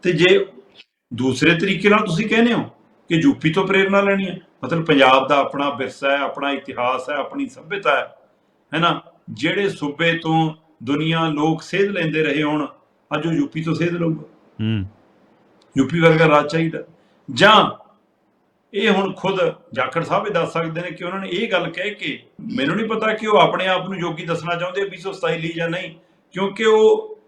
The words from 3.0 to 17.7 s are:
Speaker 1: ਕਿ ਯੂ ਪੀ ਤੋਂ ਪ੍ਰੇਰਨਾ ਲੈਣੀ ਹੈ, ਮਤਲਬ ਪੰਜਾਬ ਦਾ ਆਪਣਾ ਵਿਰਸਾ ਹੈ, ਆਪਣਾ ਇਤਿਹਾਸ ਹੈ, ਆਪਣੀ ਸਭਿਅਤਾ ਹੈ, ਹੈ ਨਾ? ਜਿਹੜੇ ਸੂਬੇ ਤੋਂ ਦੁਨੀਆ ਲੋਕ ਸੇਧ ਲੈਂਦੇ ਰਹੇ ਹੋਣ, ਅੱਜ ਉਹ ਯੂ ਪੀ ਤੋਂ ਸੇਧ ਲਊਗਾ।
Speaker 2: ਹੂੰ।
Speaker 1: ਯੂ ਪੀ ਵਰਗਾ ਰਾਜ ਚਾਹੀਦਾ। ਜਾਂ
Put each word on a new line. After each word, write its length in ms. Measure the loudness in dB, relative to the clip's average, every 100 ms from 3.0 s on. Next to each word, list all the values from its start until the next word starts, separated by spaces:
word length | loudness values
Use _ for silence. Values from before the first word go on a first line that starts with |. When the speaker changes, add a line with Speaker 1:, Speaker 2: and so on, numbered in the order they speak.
| _
Speaker 1:
ਕਿ 60 | 2
ਯੂ 180 | 2
ਪੀ 160 | 2 0
ਤੋਂ 140 | 0 0
ਪ੍ਰੇਰਨਾ 340 | 2 2 2
ਲੈਣੀ 260 | 2 0 -2
ਹੈ, 120 | -8 _ _
ਮਤਲਬ 220 | -6 -4 2
ਪੰਜਾਬ 420 | 6 6 6 4
ਦਾ 80 | 2
ਆਪਣਾ 340 | 0 -2 -4
ਵਿਰਸਾ 420 | -4 -8 -4 -2
ਹੈ, 60 | 0
ਆਪਣਾ 340 | -2 -4 -6
ਇਤਿਹਾਸ 580 | -6 -8 -4 -2 -2 -4
ਹੈ, 60 | -6
ਆਪਣੀ 340 | -6 -6 -10
ਸਭਿਅਤਾ 460 | -10 -10 -4 0 0
ਹੈ, 200 | 0 -12 _ _ _ _ _
ਹੈ 60 | -2
ਨਾ? 220 | 0 -2 -8 _ -18
ਜਿਹੜੇ 400 | -6 -4 -2 -2
ਸੂਬੇ 440 | -4 -8 -2 -2
ਤੋਂ 400 | 0 0 2 0 -2 _ _
ਦੁਨੀਆ 440 | -4 -2 0 0 -2
ਲੋਕ 340 | 0 0 -2
ਸੇਧ 280 | -4 -2 -2
ਲੈਂਦੇ 320 | -2 -2 -2
ਰਹੇ 200 | -2 0
ਹੋਣ, 220 | -2 -2 -4 -10 _ _ _ -4
ਅੱਜ 120 | -2
ਉਹ 60 |
ਯੂ 140 | -2 -2
ਪੀ 160 | -4
ਤੋਂ 120 | -4 -2
ਸੇਧ 180 | -2
ਲਊਗਾ। 300 | -2 -2 -4 -8 _ _ _
Speaker 2:
ਹੂੰ। 240 | -4 -2 -6 _ _ _ _ _ _ _ _ -2
Speaker 1:
ਯੂ 100 | 0
ਪੀ 120 | 4
ਵਰਗਾ 280 | 6 6 6
ਰਾਜ 240 | 6 4
ਚਾਹੀਦਾ। 280 | 0 -2 -4 -12 _ _ _ -12
ਜਾਂ 580 | 4 8 8 6